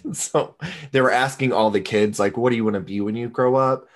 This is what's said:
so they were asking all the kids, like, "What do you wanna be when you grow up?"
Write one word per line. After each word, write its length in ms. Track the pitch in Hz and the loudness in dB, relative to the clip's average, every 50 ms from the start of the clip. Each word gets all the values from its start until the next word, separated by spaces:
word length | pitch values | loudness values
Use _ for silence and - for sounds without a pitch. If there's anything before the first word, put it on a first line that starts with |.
| - 285 | -12 -12
so 440 | 170 - - - - 151 - - - - 151 175 180 160 151 135 | -8 -8 -8 -2 -2 -2 -2 -2 -8 -14 -12 -12 -12 -12 -12 -2
they 80 | - 131 | 0 2
were 100 | 127 127 | 4 4
asking 420 | 107 123 131 135 - - 135 127 | 4 2 0 0 -2 -2 -2 0
all 180 | 104 101 110 110 | 2 2 2 4
the 100 | 101 98 | 2 0
kids, 380 | 92 - 113 104 104 107 104 - | -2 0 0 2 2 2 2 0
like, 180 | 101 101 - | 0 0 0
"What 140 | 123 120 127 | 0 0 0
do 60 | 120 | 0
you 80 | 113 110 | 2 0
wanna 160 | 110 104 98 | 0 -2 -2
be 200 | 85 82 98 101 | -6 -6 -6 -4
when 160 | 101 107 107 | -4 -4 -4
you 120 | 117 120 120 | -6 -6 -6
grow 280 | - - 127 127 127 | -2 0 2 2 4
up?" 320 | 135 131 131 131 131 - _ _ | 4 2 2 0 -2 -6 _ _